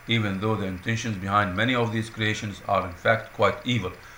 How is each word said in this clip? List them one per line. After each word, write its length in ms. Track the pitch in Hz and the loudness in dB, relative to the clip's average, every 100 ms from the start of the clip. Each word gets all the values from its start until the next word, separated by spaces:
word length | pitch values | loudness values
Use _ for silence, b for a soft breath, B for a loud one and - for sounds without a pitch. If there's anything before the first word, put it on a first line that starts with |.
| - | -2
even 320 | 117 104 95 | 0 2 0
though 160 | 110 104 | 0 0
the 120 | 98 | -2
intentions 500 | 92 117 113 123 98 | -4 -2 -2 -2 -4
behind 360 | 98 104 98 | 2 2 2
many 220 | 90 117 123 | 2 2 2
of 160 | 113 | 2
these 180 | 113 110 | 0 -4
creations 520 | - 107 107 107 95 - | -2 -2 0 -4 -6 0
are 220 | 95 90 | 0 0
in 60 | |
fact 400 | 87 113 110 - | 0 2 2 0
quite 240 | - 101 - 123 | 2 2 2 -2
evil. 260 | 120 92 - B | -2 -2 -8 B